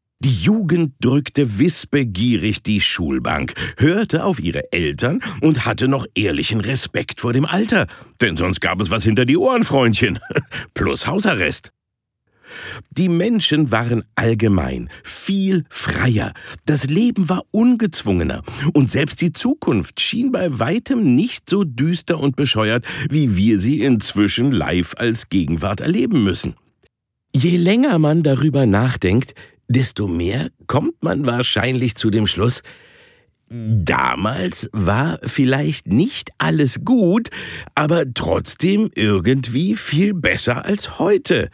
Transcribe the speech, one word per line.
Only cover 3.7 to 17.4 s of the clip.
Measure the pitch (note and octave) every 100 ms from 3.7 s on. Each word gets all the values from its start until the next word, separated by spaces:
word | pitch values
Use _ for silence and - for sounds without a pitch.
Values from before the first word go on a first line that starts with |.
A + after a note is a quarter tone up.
| -
hörte | D3 G3 A3 D#3+
auf | G3 C#3
ihre | E2+ D2 -
Eltern | F2+ D#2 C#2+ B2 B3+ G#3+ D#3+
und | D#3 C3+ A#2+
hatte | - C3
noch | C3+ - -
ehrlichen | G2+ - - A2
Respekt | G2+ C3+ - - C3 -
vor | A#2+
dem | B2+ D#3
Alter. | F#3+ A3 G#3 F2+ - - -
Denn | A2+ D#2+
sonst | F#2 -
gab | F2+ F#2
es | F#2
was | A2
hinter | A2 G#2+ B2
die | D#3
Ohren, | B3+ A#3+
Freundchen. | - C#3 A#2 G#2 A2 - - - -
<laughs> | - -
Plus | - F#2 - -
Hausarrest. | G3 G3+ A2+ D#2+ - - _ _ _ _ _ _ _ - - - - -
Die | - F3+
Menschen | E3+ A3+ A3 - D3+ C#3+
waren | A2+ A#2 A2+ - -
allgemein | A2+ A2+ A2+ F#2 C2 B1+ A#1+ -
viel | - - - G3 F#3+ F#3 -
freier. | - - - B2+ G#2+ G#2+ - - - -
Das | D3 C3+
Leben | E3 A#3+ G#3+ E3+
war | F#3